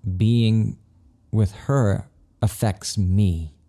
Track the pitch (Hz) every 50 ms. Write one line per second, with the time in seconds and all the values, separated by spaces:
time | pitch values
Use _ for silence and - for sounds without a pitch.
0 | - 104 92 92 110 110 117 117 113 110 110 110 107 104 - - _ _ _ _
1 | _ _ _ _ _ _ - 110 107 95 - - - - 139 139 120 101 98 -
2 | - - _ _ _ _ _ _ - 107 - - - 110 95 - - - - 107
3 | 98 90 92 101 104 95 85 80 80 78 - _ _